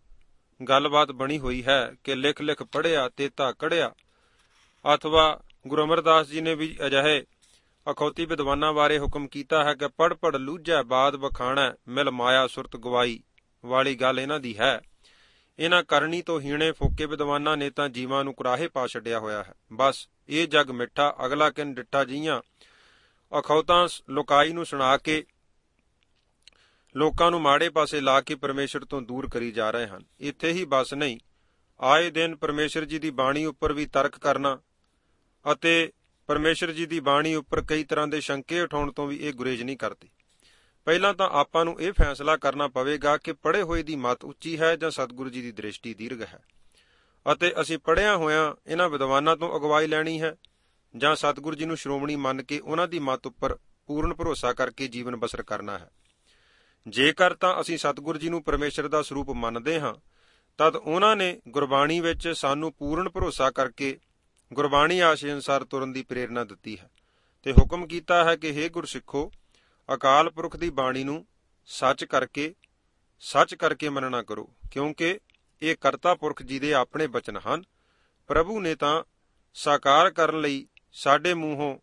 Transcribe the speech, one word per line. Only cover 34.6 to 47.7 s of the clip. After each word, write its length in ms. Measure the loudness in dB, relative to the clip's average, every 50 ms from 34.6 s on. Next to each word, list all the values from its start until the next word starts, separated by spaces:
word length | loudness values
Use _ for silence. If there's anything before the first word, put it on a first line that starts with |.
| _ _ _ _ _ _ _ _ _ _ _ _ _ _ _ _ -2
ਅਤੇ 460 | -2 -2 2 2 2 4 2 2 -2 -6 _ _ _ _ _ _
ਪਰਮੇਸ਼ਰ 440 | -2 -2 2 2 0 0 0 -2 -4
ਜੀ 140 | -4 -6 -6
ਦੀ 140 | -6 -4 -2
ਬਾਣੀ 360 | 0 2 2 2 2 0 -2
ਉੱਪਰ 260 | -4 -4 -4 -4 -4
ਕਈ 220 | -2 -2 -4 -4 -2
ਤਰ੍ਹਾਂ 240 | -2 -2 -2 -2
ਦੇ 140 | -2 -4 -4
ਸ਼ੰਕੇ 400 | -4 -4 -6 -6 -6 -4 -4 -2
ਉਠਾਉਣ 300 | -2 -2 -2 -4 -4 -4
ਤੋਂ 160 | -4 -6 -6
ਵੀ 100 | -6 -6
ਇਹ 160 | -8 -8 -8 -8
ਗੁਰੇਜ਼ 300 | -6 -4 -4 -4 -4 -6
ਨਹੀਂ 140 | -8 -8
ਕਰਦੇ। 300 | -6 -6 -8 -8 _ -20 _ _ _ _ _ _ _ _ _ _ _ _ _ _ _ 0
ਪਹਿਲਾਂ 280 | 0 2 4 4 2 2
ਤਾਂ 160 | 2 0 2
ਆਪਾਂ 360 | 2 2 2 2 2 0 0
ਨੂੰ 160 | 0 -2 -4
ਇਹ 100 | -6 -2
ਫੈਸਲਾ 460 | 4 4 4 4 2 -2 0 0 0
ਕਰਨਾ 300 | 2 2 -2 0 0 -4
ਪਵੇਗਾ 500 | -4 -2 -2 -2 -2 -2 0 2 2 2
ਕਿ 160 | 2 0 -6 -8
ਪੜ੍ਹੇ 280 | _ -2 0 0 0
ਹੋਏ 220 | 0 0 -2 -4 -4
ਦੀ 120 | -4 -6
ਮੱਤ 280 | -2 0 -2 -2 -2 -4
ਉੱਚੀ 340 | -16 -16 -12 -10 -8 -2 0
ਹੈ 160 | 2 2 2
ਜਾਂ 160 | 2 -2 -4
ਸਤਿਗੁਰੂ 380 | -4 -4 -6 -6 -6 -10 -12 -10
ਜੀ 120 | -10 -10
ਦੀ 100 | -12 -12
ਦ੍ਰਿਸ਼ਟੀ 420 | -12 -10 -12 -12 -12 -12 -12 -14 -12
ਦੀਰਘ 320 | -10 -10 -12 -10 -10 -12
ਹੈ, 140 | -14 -16 -20 _ _ _ _ _ _ _ _ _ _ _ _ _ _ _ _ 0 0
ਅਤੇ 220 | 0 2 2 0 0 0
ਅਸੀਂ 160 | -2 -2